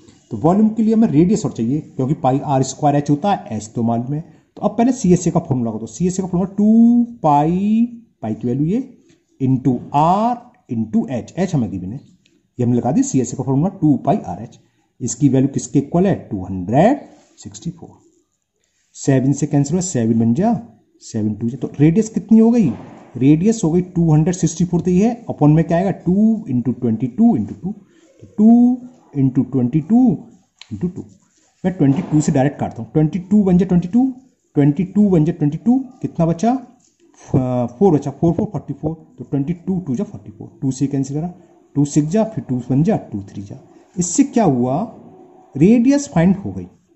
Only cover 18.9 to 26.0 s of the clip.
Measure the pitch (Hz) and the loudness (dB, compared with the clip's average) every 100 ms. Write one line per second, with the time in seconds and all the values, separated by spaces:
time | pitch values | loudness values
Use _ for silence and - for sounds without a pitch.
18.9 | - - 135 127 143 147 147 143 175 180 | -8 0 2 2 0 0 0 0 -2 -4
19.9 | 127 113 113 113 117 214 220 - - _ | -2 0 2 2 2 0 0 -6 -20 _
20.9 | _ - 117 107 104 117 127 - - 151 | _ -12 -6 -4 -4 -6 -6 -8 2 4
21.9 | 170 214 - - 220 226 240 170 98 - | 4 0 -2 4 6 6 4 2 -2 -10
22.9 | - - 120 131 156 196 226 165 175 180 | -20 -14 0 4 4 2 0 0 0 -2
23.9 | - 170 151 156 180 156 - 175 175 175 | 0 2 4 2 0 -2 -2 -2 0 0
24.9 | 180 220 240 - - 151 156 160 170 196 | 2 2 0 -8 0 4 4 4 0 -2
25.9 | - | -4